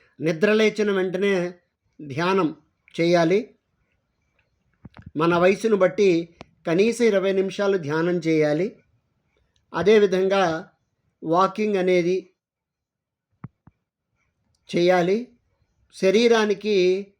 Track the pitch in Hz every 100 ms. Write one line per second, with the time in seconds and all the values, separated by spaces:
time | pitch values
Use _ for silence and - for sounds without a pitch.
0 | _ - 151 165 208 214 214 214 208 196
1 | 185 180 202 190 175 175 _ _ _ -
2 | 151 135 175 190 160 - _ _ _ -
3 | 170 175 165 196 247 _ _ _ _ _
4 | _ _ _ _ _ _ _ _ - -
5 | - 143 165 175 180 196 226 202 185 185
6 | 202 165 170 - - _ - 165 220 226
7 | 233 196 190 190 190 180 202 196 143 156
8 | 170 180 160 160 151 156 202 - _ _
9 | _ _ _ _ _ _ _ - 170 220
10 | 208 185 190 196 180 160 196 _ _ _
11 | _ _ 165 170 190 185 214 202 185 180
12 | 170 185 - _ _ _ _ _ _ _
13 | _ _ _ _ - _ _ _ _ _
14 | _ _ _ _ _ _ - 175 175 180
15 | 175 208 247 _ _ _ _ _ _ -
16 | 190 196 233 226 214 196 208 202 180 185
17 | 196 _